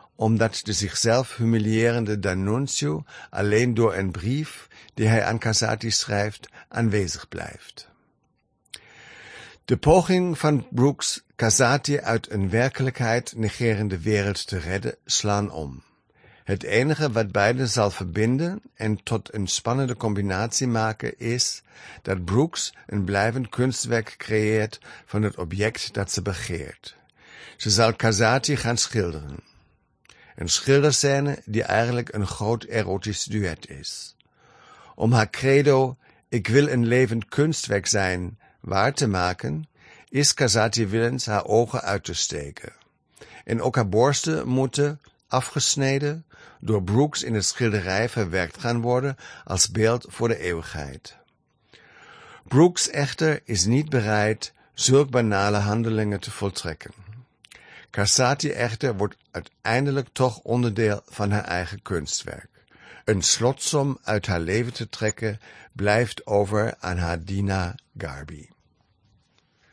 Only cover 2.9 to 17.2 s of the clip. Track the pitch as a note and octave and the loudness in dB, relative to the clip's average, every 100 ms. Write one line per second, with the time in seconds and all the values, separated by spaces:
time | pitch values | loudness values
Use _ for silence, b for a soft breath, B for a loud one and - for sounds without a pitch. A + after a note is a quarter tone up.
2.9 | D#3 - B B - G2+ G#2+ B2 A2+ A2+ | -4 -8 B B -2 2 2 2 2 2
3.9 | F2+ F#2+ E2 G2 C#3 D#3 - - B B | 2 -4 -4 -4 -4 -6 -12 -20 B B
4.9 | - A2 A2+ F#2+ A2+ A2+ G#2+ A2 A2 A2+ | 0 2 2 0 -2 0 0 0 -2 -2
5.9 | - - G2+ G#2+ - - B B - A2+ | -4 -2 -2 -2 -6 -20 B B -2 0
6.9 | G#2 F2+ - - E2 D#2 - - - - | 2 -2 -6 -12 -12 -12 -14 -20 -20 -20
7.9 | _ _ _ _ _ _ _ _ B B | _ _ _ _ _ _ _ _ B B
8.9 | B B B B B B B - B2 D3 | B B B B B B B -2 2 6
9.9 | F3+ E3+ F#3 F3+ D#3 D3+ C#3+ - A#2+ C#3 | 6 6 2 2 0 2 2 0 4 4
10.9 | C3 - - _ - A2+ - A#2+ C#3 - | 4 -4 -6 _ -2 2 4 4 4 0
11.9 | C#3+ - A#2 - G#2 F#2+ A2+ C3 - C3 | -2 0 -2 -2 -2 0 2 0 0 -4
12.9 | - A#2 A#2 - A2+ G#2+ - A#2 G#2 G#2+ | 0 0 0 -2 -4 -4 0 0 2 0
13.9 | F#2 G2 G#2 G2 F#2+ - F#2+ D#2+ F#2+ B2 | -2 0 2 2 -2 -4 -6 -4 -4 -4
14.9 | - - - G#2 G2+ G#2 C#2+ C#2+ C2 _ | -8 -4 -2 0 0 -2 -6 -10 -12 _
15.9 | _ _ b b b b G2+ - G#2+ C#3 | _ _ b b b b -4 0 2 2
16.9 | D3 D3+ A2+ | 2 0 0